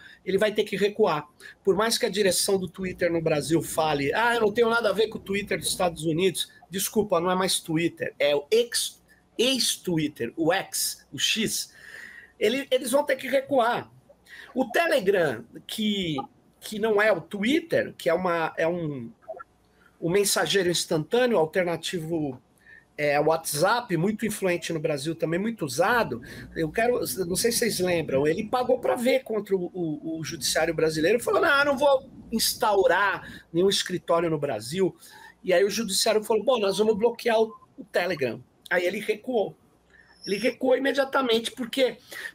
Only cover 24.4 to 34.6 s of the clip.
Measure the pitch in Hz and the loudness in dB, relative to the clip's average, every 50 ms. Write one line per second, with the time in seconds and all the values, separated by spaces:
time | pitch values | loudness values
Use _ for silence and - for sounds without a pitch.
24.4 | 190 185 175 170 - - 170 156 151 160 151 135 135 160 160 160 - 156 170 175 | -2 -2 -2 -2 -2 -4 -6 -4 -2 -2 -4 -4 -4 -6 -4 -4 -2 -2 -2 -2
25.4 | 202 226 226 - 170 139 120 139 180 208 240 233 208 151 120 113 - - - - | -2 -2 -4 -4 -6 -6 0 0 2 2 4 2 0 -2 -4 -8 -10 -12 -16 -14
26.4 | - - - 160 165 151 - - 226 240 247 - - 156 - 190 180 170 185 - | -14 -12 -6 -4 -4 -2 0 0 0 2 2 0 -2 -4 -4 -4 -4 -4 -2 0
27.4 | - 233 226 - 240 214 165 180 180 180 175 165 156 - - 131 147 151 165 202 | 0 0 2 2 0 -2 0 0 0 0 0 0 0 0 0 2 2 2 0 0
28.4 | 220 214 - 247 247 226 254 247 - - - 254 233 254 269 262 - - 220 208 | -2 -2 -2 -2 2 2 0 0 2 0 0 0 2 2 2 2 0 -2 -4 -4
29.4 | 208 - 196 190 175 170 - 185 170 160 151 - - 160 160 165 156 131 165 127 | -2 -2 -2 -2 -2 -4 -6 -4 -4 -4 -4 -6 -6 -8 -8 -6 -8 -8 -8 -6
30.4 | 117 - - 170 160 165 160 160 160 160 156 160 156 175 220 240 - - 415 349 | -4 -2 0 2 2 0 0 0 0 0 0 2 2 2 2 2 0 0 0 2
31.4 | 349 330 285 277 285 285 277 240 294 285 269 262 - - - - - - 233 220 | 2 4 4 2 2 2 2 2 4 4 4 4 0 -4 -20 -20 -14 -6 -4 -2
32.4 | - - - - 240 220 202 190 180 170 170 185 202 196 180 156 - - - - | 0 -2 0 0 0 2 4 4 4 4 4 4 4 2 0 -2 -6 -12 -18 -18
33.4 | - _ - 165 185 196 190 - - - 180 165 - - 170 170 175 165 160 147 | -16 _ 0 2 2 4 2 2 -2 -2 -4 -6 -2 0 2 2 2 2 0 0
34.4 | 143 135 117 107 | -2 -2 -4 -4